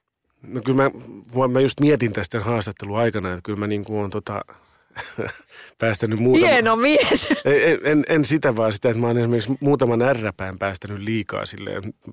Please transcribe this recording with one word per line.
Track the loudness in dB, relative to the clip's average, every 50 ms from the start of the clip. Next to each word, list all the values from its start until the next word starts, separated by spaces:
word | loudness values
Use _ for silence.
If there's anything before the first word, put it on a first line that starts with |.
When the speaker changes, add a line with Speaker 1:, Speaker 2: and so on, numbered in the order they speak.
| _ _ _ _ _ _ _ _
Speaker 1:
No | -18 -10 -10 -6
kyllä | -2 0 2 2 2
mä, | 0 0 -6 -16 -18 -20 -20 -20 -6 -2
mä, | 0 0
mä | 2 2 2
just | 2 2 2 2
mietin | 4 4 4 4 2 -2 -2
tästä | -4 -6 -4 -6 -4
haastattelun | -2 -2 -2 -2 -2 -4 -8 -10 -10 -6 -2 0
aikana, | 0 0 0 -2 -4 -4
että | -6 -8 -8
kyllä | -8 -6 -4
mä | -4
niinku | -4 -4 -6 -6 -6 -6 -4
oon | -4 -4
tota, | -6 -8 -8 -6 -8 -8 -10 _ -18 _ _ _ _ _ _ _ _ -14
<laughs> | -14 -12 -10 -8 -8 -8 -10 -14 _ _ -20 -20 -20 -20 _ _
päästänyt | 0 0 0 0 0 -2 0 2
muutama | 4 4 6 6 6 6
Speaker 2:
Hieno | 4 4 4 2 2
mies! | 4 4 4 4 4 4 2 2 0 2 0
<laughs> | -2 0 2
Speaker 1:
En, | 2 2 4 4 4
en, | 2 2 2
en, | 2 2 2 2 2
en | 2 2 2
sitä | 2 0 2 2 0 0
vaan | 2 0 0 0
sitä, | 0 0 0
että | 0 2
mä | 0
oon | 0 2
esimerkiksi | 2 2 2 0 0 0 -2 -4 -2
muutaman | 2 2 2 4 4 2 4 4
ärräpään | 4 2 2 0 -2 -6 -6 -8 -10 -10 -6
päästänyt | -6 -6 -6 -6 -6 -10 -10 -10 -8
liikaa | -4 -4 -4 -4 -4 -4 -6 -6 -6
silleen. | -8 -10 -10 -10 -10 -10 -8 -10 -12 -16 _ _ -20